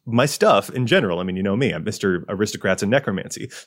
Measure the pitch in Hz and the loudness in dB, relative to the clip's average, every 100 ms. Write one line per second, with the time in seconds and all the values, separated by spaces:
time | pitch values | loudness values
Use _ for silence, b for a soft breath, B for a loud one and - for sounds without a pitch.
0 | - 117 147 - 214 160 - 135 120 190 | -2 2 2 2 4 4 2 -4 2 2
1 | 110 85 92 92 98 101 131 82 104 - | 2 -2 -2 -2 0 2 0 -2 -6 -2
2 | 101 87 - 87 104 - 101 92 101 135 | 0 0 -2 -2 -2 -2 -2 0 2 2
3 | 131 95 - - 107 B | 0 -6 -8 -12 -12 B